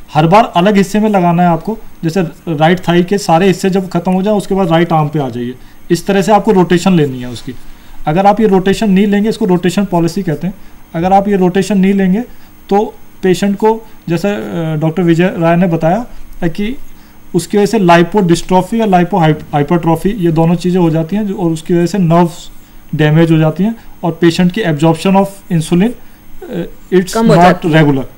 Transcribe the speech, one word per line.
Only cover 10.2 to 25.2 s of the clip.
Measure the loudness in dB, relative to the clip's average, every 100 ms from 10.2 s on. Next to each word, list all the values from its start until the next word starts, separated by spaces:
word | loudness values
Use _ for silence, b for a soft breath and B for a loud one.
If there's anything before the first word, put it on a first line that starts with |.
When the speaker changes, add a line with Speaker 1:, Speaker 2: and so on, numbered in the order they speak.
Speaker 1:
कहते | -4 -4 -6
हैं, | -8 b b -12
अगर | -4 2
आप | 2 2
ये | 2
rotation | 2 0 0 2
नहीं | 2
लेंगे | 2 2 0 -2 b b -20 -2
तो | 0 0 -8 -20 -4
patient | 0 0 0 0
को, | 0 0 b b -6
जैसे, | -2 -2
अ, | -4 -6 -6 -4 -2
doctor | -2 0
विजय | 0 2 2 0
राय | 0 2
ने | 2
बताया, | 0 0 0 -4 b b -6
अ, | -6
कि | -4 -6 -6 -10 b b b -6
उसकी | -6 -2 0
वजह | 2
से | 2
lipodystrophy | 2 2 2 0 2 0 2 0 0
या | -2 0
lipo-hyp-, | 0 0 0 0 0 -2 -4
hypertrophy | 0 0 0 -2 -2
ये | -2 -2
दोनों | 0 0
चीज़ें | 0 0 0
हो | 0
जाती | 0 -2 -4
हैं | -4
जो, |
और | -4 -4
उसकी | -4 -2
वजह | 0 0
से | 0
नर्व्स | 2 2 2 -2 -18 -20 b b b
डैमेज | -2 2 4 4
हो | 4
जाती | 2 0
हैं | -4 -4 B B
और | -6 0
पेशेंट | 0 2 0
की | 0
absorption | -2 0 0 0 2
of | 2